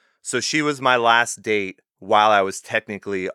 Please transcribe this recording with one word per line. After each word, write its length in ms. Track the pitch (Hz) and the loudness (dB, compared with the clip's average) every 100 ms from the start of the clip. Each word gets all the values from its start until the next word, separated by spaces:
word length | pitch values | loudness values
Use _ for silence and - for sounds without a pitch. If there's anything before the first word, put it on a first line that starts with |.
| _ _ | _ _
So 180 | - 123 | -8 -6
she 220 | 113 156 | -4 -2
was 180 | 147 139 | -2 -2
my 160 | 131 127 | 0 2
last 460 | 117 117 120 - | 4 4 2 -4
date 380 | 104 107 95 - _ _ | -4 -4 -4 -12 _ _
while 300 | 95 107 107 | 0 4 4
I 100 | 104 | 4
was 180 | 98 95 | 2 -4
technically 680 | - 110 - 101 - 98 92 | -6 -6 -4 -12 -8 -6 -6